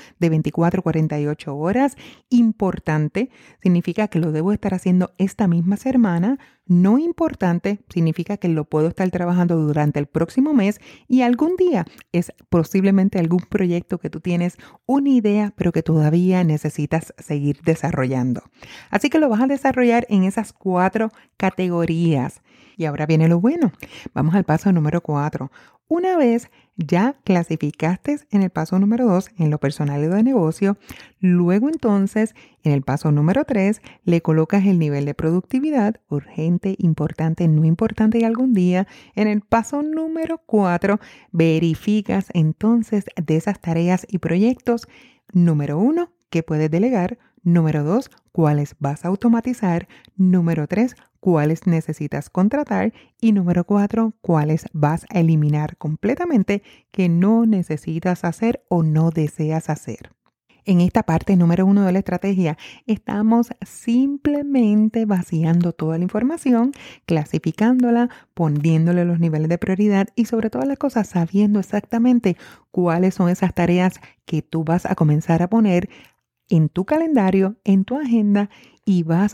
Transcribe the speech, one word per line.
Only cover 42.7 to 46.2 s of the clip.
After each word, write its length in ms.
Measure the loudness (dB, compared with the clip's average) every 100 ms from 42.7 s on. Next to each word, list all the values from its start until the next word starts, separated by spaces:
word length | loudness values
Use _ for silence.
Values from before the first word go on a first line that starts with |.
| 0 0 -4 -4 -6
de 140 | -2 -2
esas 240 | -2 -6
tareas 480 | -4 -2 0 0 -2
y 80 | -6
proyectos, 680 | -2 0 0 0 -2 -4 -6 -20 -20 _ _
número 460 | 2 2 2 -2 0
uno, 340 | 0 0 -4 _